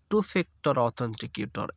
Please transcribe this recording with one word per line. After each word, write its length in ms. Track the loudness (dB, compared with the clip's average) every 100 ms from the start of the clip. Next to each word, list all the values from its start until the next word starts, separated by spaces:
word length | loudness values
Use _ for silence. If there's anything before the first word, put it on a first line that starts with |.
| _
টু 120 | 0
ফ্যাক্টর 540 | 2 0 -2 _ 0 2
অথেন্টিকেটর 880 | 2 0 -4 -4 -8 -8 -6 -6 -8